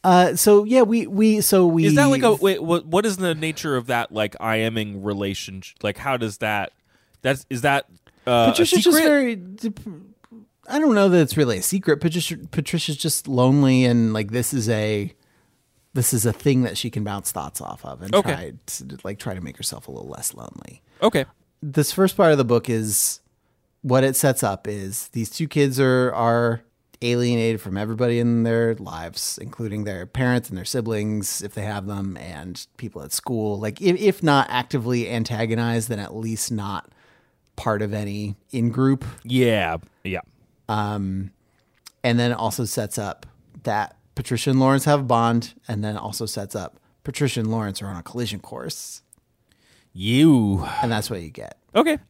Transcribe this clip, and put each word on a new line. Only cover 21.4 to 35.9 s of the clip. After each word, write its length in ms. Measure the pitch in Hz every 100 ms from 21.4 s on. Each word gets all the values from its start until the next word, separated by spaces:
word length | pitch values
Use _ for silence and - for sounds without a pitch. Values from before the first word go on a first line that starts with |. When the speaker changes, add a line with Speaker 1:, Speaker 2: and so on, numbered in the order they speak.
| _ _
Speaker 1:
This 320 | 151 139 143
first 240 | - 190 -
part 160 | 170
of 40 | 147
the 60 | 120
book 240 | 117 120
is, 520 | 113 110 101 - - _ _ _ _ _ _
what 200 | 131 131 135
it 100 | 131
sets 260 | 143 127
up 240 | 110 95 104
is 420 | 104 98 98 -
these 200 | 123 110
two 160 | - 160
kids 320 | 151 143 131
are, 360 | 131 127 127
are 480 | 98 117 117 120 113 _ _ _ _
alienated 580 | 120 120 120 120 113 110
from 160 | 101 95
everybody 420 | 107 113 123 120
in 260 | 120 117
their 320 | 117 117 117 113
lives, 600 | 95 82 85 - - -
including 420 | 120 - 113 104
their 220 | 104 92 90
parents 420 | 127 127 123 -
and 100 | 95
their 60 |
siblings, 800 | - 127 113 107 107 107 98 -
if 120 | 101
they 100 | -
have 220 | 104 101 98
them, 300 | 101 98 90
and 500 | 87 78 90 - - -
people 240 | 117 -
at 80 | 73
school. 480 | - - 117 107 101
Like, 220 | 107 -
if, 180 | 185 180
if 240 | 208 -
not 240 | 160 143 -
actively 600 | 123 123 135 117 123 101
antagonized, 800 | 117 113 110 113 113 117 117
then 100 | 113